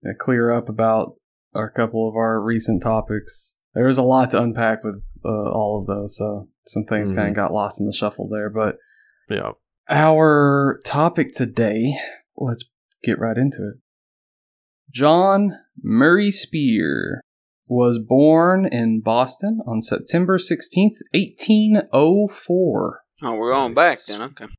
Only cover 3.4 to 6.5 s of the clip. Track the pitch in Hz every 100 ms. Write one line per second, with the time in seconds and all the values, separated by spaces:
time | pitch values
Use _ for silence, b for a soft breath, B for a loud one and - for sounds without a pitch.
3.4 | - _ _ - 127 135 127 131 127 123
4.4 | 120 113 113 110 107 101 - - - 107
5.4 | 104 110 104 104 98 101 101 - 107 104
6.4 | 101